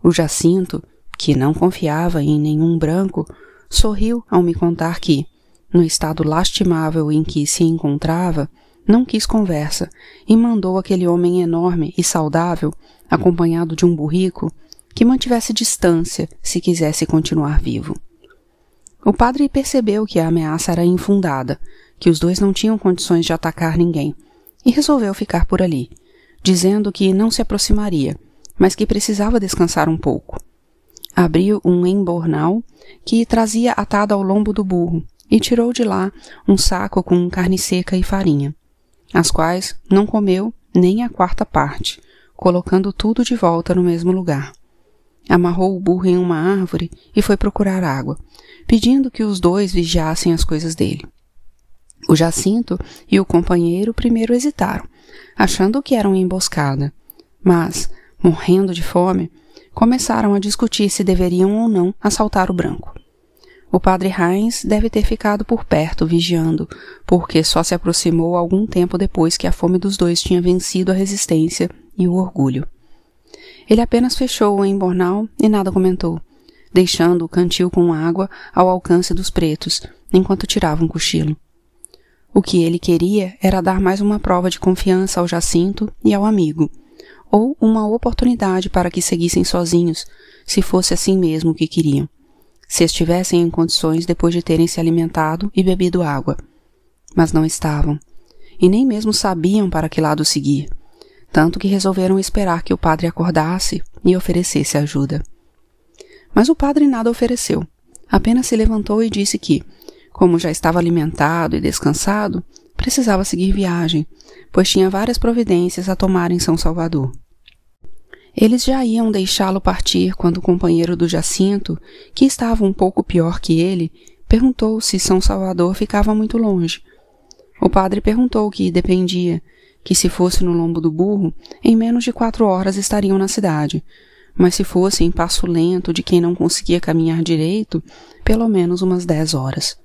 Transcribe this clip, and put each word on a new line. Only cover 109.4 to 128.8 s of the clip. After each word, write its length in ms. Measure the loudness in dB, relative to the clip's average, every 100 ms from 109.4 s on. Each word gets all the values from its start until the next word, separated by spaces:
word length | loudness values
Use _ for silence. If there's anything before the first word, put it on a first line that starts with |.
| -2 -2 -2 -20 -20 -20 _
como 260 | 2 2 4
já 120 | -2
estava 280 | -2 0 2
alimentado 800 | 2 0 -2 -2 -2 0 -2 -2
e 40 |
descansado, 840 | -2 0 -2 0 -2 -2 -2 -6 -10 -20 _ -6
precisava 480 | -2 0 0 0
seguir 280 | 0 -2 0
viagem, 540 | 0 0 0 0 -2 -4 -12 -20 -20 -4
pois 160 | 0 2
tinha 220 | 4 2
várias 280 | 0 -2 0
providências 720 | 0 0 2 2 0 -4 -6
a 80 | -2
tomar 340 | 0 0 0
em 80 | -2
São 180 | 0 0
Salvador. 560 | 0 0 -2 -2 -4 -6 -18 _ -20 _ _ _ -14 -14 -16 -20 _ 2
Eles 280 | 2 4
já 200 | 0 0
iam 260 | 0 0 0
deixá-lo 520 | 0 -2 -2 0 0
partir 520 | -2 -2 0 0 0
quando 220 | 0 0 0
o 60 |
companheiro 520 | 0 0 2 2 0
do 140 | 0 -2
Jacinto, 720 | -2 -4 0 0 0 -4 -10 -12 -20 -16
que 120 | 0 2
estava 400 | 2 -2 0 0
um 60 |
pouco 300 | 2 0 0
pior 380 | 0 0 0 -4
que 200 | 0 0
ele, 300 | 2 -2 -4 -8 -20 _ 2
perguntou 500 | 4 4 2 -2 0
se 200 | -2 -2
São 240 | 2 4
Salvador 500 | 4 2 -2 0 0
ficava 420 | 0 -2 0 2
muito 220 | 0 0 0
longe. 460 | 0 0 -2 -4 -14 _ _ _ _ _ _ _
O 120 | 2
padre 320 | 2 0 0
perguntou 480 | 0 0 0 0 -2
que 200 | -2 0
dependia, 720 | 0